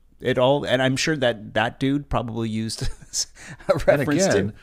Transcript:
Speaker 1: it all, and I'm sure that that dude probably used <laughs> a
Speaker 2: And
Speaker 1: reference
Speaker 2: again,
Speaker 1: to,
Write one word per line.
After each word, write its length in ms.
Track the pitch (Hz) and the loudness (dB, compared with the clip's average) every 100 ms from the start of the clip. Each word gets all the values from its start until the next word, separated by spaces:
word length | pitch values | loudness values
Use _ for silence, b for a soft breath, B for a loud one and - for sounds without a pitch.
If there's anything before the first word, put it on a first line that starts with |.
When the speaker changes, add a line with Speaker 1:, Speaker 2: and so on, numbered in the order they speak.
| _ _ | _ _
Speaker 1:
it 180 | 143 127 | -2 2
all, 260 | 127 143 92 | 2 2 2
and 160 | 127 | 2
I'm 140 | 131 135 | 2 0
sure 220 | 165 151 | -2 0
that 360 | 123 110 107 107 | 0 0 -4 -2
that 240 | 117 - | -2 -2
dude 300 | 135 143 143 | -2 -2 -2
probably 400 | 127 120 113 113 | -4 -2 -4 -4
used 340 | 110 110 - | -4 -4 -4
<laughs> 840 | 135 - - - - - - - - | -6 -6 -8 -8 -8 -10 -18 -8 -2
a 60 | |
Speaker 2:
And 140 | 165 - | 2 2
Speaker 1:
reference 380 | 143 139 151 190 | 2 2 2 4
Speaker 2:
again, 220 | 196 - | 2 0
Speaker 1:
to, 40 | B | B